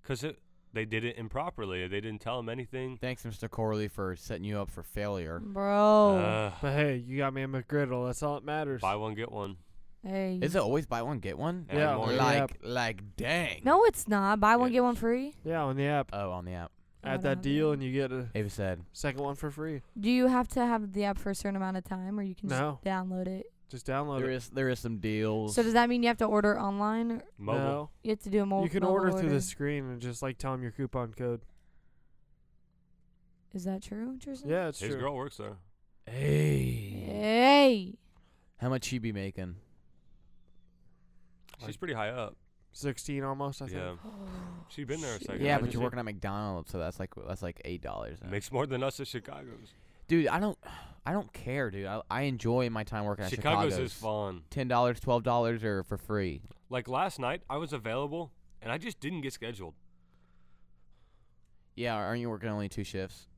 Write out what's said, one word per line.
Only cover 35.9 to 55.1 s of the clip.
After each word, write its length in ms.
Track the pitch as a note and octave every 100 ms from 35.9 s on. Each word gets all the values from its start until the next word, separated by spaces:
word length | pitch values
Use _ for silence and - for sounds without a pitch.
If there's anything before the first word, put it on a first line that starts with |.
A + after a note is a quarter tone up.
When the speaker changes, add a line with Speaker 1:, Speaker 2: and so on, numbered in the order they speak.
| - -
Speaker 2:
Hey. 840 | A#2+ C#3+ D3 D3+ C#3 B2+ A#2+ G2+ G2 F#2+
Speaker 3:
Hey. 920 | G#3 G#3+ A3+ C4 C#4+ C#4 A3 F#3 - _ - _ _ _ -
Speaker 2:
How 120 | B2+
much 160 | C3 -
she 140 | B2+
be 120 | A2+
making? 440 | G2+ G2 F#2+ F2+ F#2 - - - - - - - - - - - _ - - - - - - - -
Speaker 1:
She's 80 | A2
Speaker 4:
Like 120 | -
Speaker 1:
pretty 140 | F3+
high 160 | A#2 G#2+
up. 260 | B2 G#2 - - _ _
Speaker 4:
sixteen 520 | - C#3+ B2+ - C#3
almost, 380 | C3+ C3+ C#3 C3+
I 40 | C3
think. 100 | F#2
Speaker 1:
Yeah. 160 | F2+ F2 A3
Speaker 3:
Oh, 40 | G3+ G3 F#3 F3+ F3 -
Speaker 1:
She's 160 | - C3+
been 160 | D#3
there 140 | D3 A2
a 20 |
Speaker 3:
shit. 100 | -
Speaker 1:
second. 140 | G2 C#3+
Speaker 2:
Yeah, 80 |
Speaker 1:
hasn't 140 | C#3+ A#2+
Speaker 2:
but 40 |
you're 80 | A#2+
Speaker 1:
she? 20 |
Speaker 2:
working 160 | B2 B2
at 60 | A2
McDonald's, 640 | G2+ G2+ G2+ G#2 F2+ -
so 60 | F#2+
that's 220 | E2 -
like, 140 | F#2+ - G1+
that's 140 | F#2+
like 200 | F2 - C#2
eight 160 | F2+
dollars. 380 | B1+ G1+ A1 D2+
Then. 100 | -
Speaker 1:
Makes 200 | G2+ -
more 140 | C3 C#3+
than 160 | B2+
us 160 | C3+ -
at 80 | C#3
Chicago's. 680 | B2 - C#3+ C3 A#2 A2+ - - - -
Speaker 2:
Dude, 200 | E3 C#3+
I 120 | E3
don't, 180 | G#3 - - - - - -
I 60 |
don't 220 | F#3+ F3+
care, 360 | - A#2+ C3+ A#2+
dude. 140 | F#2+ G2
I, 140 | G#2+ -
I 120 | A#2+
enjoy 480 | C#3+ B2 A#2 B2 A#2+
my 140 | A2+
time 200 | G#2+ A2 G#2
working 200 | G2+ F#2
at 60 |
Speaker 1:
Chicago's 420 | A2 C#3+ D#3+ D3+
Speaker 2:
Chicago's. 180 | - B2
Speaker 1:
is 20 |
fun. 500 | - A2+ G#2+ G2+ F2+ D#2
Speaker 2:
Ten 180 | C#3 B2+
dollars, 320 | A#2+ B2 A#2+
twelve 240 | C3+